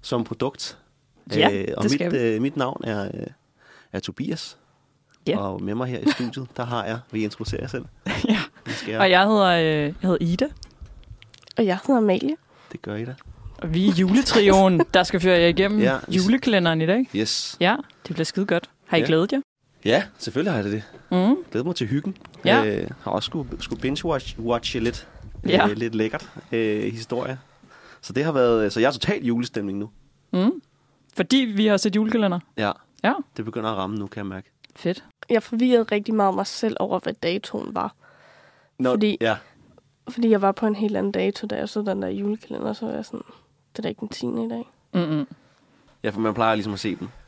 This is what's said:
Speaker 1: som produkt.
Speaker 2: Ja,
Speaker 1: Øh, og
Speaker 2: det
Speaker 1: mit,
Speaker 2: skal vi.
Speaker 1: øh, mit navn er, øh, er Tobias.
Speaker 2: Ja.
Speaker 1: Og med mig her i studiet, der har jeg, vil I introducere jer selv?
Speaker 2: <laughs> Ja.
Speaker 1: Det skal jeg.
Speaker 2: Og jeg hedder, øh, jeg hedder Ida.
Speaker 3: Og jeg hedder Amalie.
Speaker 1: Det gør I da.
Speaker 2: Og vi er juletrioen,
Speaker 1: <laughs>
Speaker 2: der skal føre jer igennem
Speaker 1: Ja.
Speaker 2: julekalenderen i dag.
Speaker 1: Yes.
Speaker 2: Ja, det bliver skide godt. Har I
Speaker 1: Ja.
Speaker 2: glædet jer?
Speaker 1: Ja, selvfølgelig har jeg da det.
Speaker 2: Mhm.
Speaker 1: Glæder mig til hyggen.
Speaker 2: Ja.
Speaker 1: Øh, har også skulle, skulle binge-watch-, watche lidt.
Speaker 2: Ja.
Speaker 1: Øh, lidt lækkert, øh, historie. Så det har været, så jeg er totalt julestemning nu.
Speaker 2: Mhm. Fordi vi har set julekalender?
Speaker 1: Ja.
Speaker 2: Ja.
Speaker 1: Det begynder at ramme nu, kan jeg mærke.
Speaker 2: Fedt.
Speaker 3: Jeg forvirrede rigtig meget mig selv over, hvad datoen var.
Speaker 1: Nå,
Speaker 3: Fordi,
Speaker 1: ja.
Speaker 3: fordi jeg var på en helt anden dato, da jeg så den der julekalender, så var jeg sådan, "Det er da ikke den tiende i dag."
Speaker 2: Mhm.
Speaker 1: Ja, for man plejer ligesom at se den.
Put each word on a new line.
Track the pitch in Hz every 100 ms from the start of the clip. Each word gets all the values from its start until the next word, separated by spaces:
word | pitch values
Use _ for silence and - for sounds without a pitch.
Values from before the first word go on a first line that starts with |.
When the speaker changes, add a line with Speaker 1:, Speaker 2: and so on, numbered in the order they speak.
Speaker 1:
som | - 123
produkt. | 113 117 127 - - - _ _ _ _ - -
Speaker 2:
Ja, | 156
Speaker 1:
Øh, | 101 98 -
og |
Speaker 2:
det | 107
Speaker 1:
mit, |
Speaker 2:
skal | 143 175
vi. | 139
Speaker 1:
øh, | 117 110
mit | 135 -
navn | 131 -
er, | - 104 98
øh, | - - - _ _ _ - _
er | 95
Tobias. | - - 139 160 - - _ _ _ _ _ _ -
Speaker 2:
Ja. | 196
Speaker 1:
Og | 101 95
med | 95 110
mig | 127
her | 123
i | -
studiet, | - 120 127 127 -
der | 120
har | 120 101
jeg, | 113 -
vil | 117
I |
introducere | 107 - 110 -
jer | 139
selv? | 131 - - -
Speaker 2:
<laughs> | - -
Ja. | 214 - - -
Speaker 1:
Det |
skal | 113 -
jeg. | 220
Speaker 2:
Og | 196
jeg | 180 202
hedder, | 214 190
øh, | 170 160 156
jeg | 147 165
hedder | 185 175
Ida. | 165 175 285 - - - - - - - - - - -
Speaker 3:
Og | 214
jeg | 185 -
hedder | 262
Amalie. | 208 185 - 320 _ _ -
Speaker 1:
Det | -
gør | - 104
I | 120
da. | 131 - - - -
Speaker 2:
Og | 165
vi | 160 196
er |
juletrioen, | 175 185 220 262 240 202 190 190 170 -
Speaker 1:
<laughs> |
Speaker 2:
der | 185
skal | 175 190
føre | 180 180
jer | 170
igennem | 170 196 214
Speaker 1:
Ja. | 208 135 -
Speaker 2:
julekalenderen | 180 185 254 262 208 170 160
i | 160
dag. | 214 262 -
Speaker 1:
Yes. | - - - -
Speaker 2:
Ja, | 175 220 - _ -
det | 165
bliver | 160
skide | - 202
godt. | 170 - _ _
Har | 170
I |
Speaker 1:
Ja. | 139
Speaker 2:
glædet | 160 190
jer? | 277 - _ _ _ -
Speaker 1:
Ja, | 135 202 -
selvfølgelig | - 127 190
har | 135
jeg | 101
da |
det. | 107 107 - -
Speaker 2:
Mhm. | 180 190 311 339
Speaker 1:
Glæder | 107 143
mig | 175
til | 113
hyggen. | 135 - 190 - - 113
Speaker 2:
Ja. | 117 107
Speaker 1:
Øh, | 104 85 -
har | -
også | 98 -
skulle, | 165 127 -
skulle | - 117 123
binge-watch-, | 143 170 143 - -
watche | 113 120 - 127
lidt. | 113 120 - - - - 135
Speaker 2:
Ja. | 180 -
Speaker 1:
Øh, | 208
lidt | 117 110
lækkert, | 110 151 - - -
øh, | 113 110 107 104
historie. | 113 113 123 131 131 _ _ _ - - -
Så | -
det | 104
har | 151
været, | 143 123 117 104
så | 113
jeg | 123
er |
totalt | 127 - 202
julestemning | 117 117 120 117 101 98
nu. | 107 _ _ _ _
Speaker 2:
Mhm. | 180 202 349 _ _ _ _ _ -
Fordi | 180 269
vi | 247 202 214
har | 202
set | 214 202
julekalender? | 220 233 208 175 - -
Speaker 1:
Ja. | 104 - _ _
Speaker 2:
Ja. | 202 269 - -
Speaker 1:
Det | 110
begynder | 117 110
at | 104
ramme | 95 107
nu, | 98
kan | -
jeg | 98
mærke. | 92 - _ _ -
Speaker 2:
Fedt. | 175 185 - _ -
Speaker 3:
Jeg | 233
forvirrede | - 226 254 240
rigtig | 220 208 208
meget | 220 196 190
mig | 196
selv | - 226 -
over, | - 185
hvad | -
datoen | - 170 190 - - - -
var. | - _ - _ _ _ _ _ _ _
Speaker 1:
Nå, | 127
Speaker 3:
Fordi, | 123 214 -
Speaker 1:
ja. | 113 110 - _ _ _ _ _ -
Speaker 3:
fordi | 247 233
jeg | 214
var | 196
på | 196 220
en | 208
helt | 214 196
anden | 196
dato, | 196 190 - 208
da | 208
jeg | 208
så | 214
den | 208 190
der | 185
julekalender, | 202 202 214 - - 214
så | 214 220
var |
jeg | - 220
sådan, | - - - _ _ _
"Det | -
er |
da | 220
ikke | 214
den | 214
tiende | - 247 233 226
i |
dag." | 233 240 _ _ 185 170
Speaker 2:
Mhm. | 156 143 - _ _ _ _ _ _
Speaker 1:
Ja, | 110
for | 101
man | 110
plejer | 104 110 110
ligesom | 104
at | 98
se | 110 85
den. | 104 -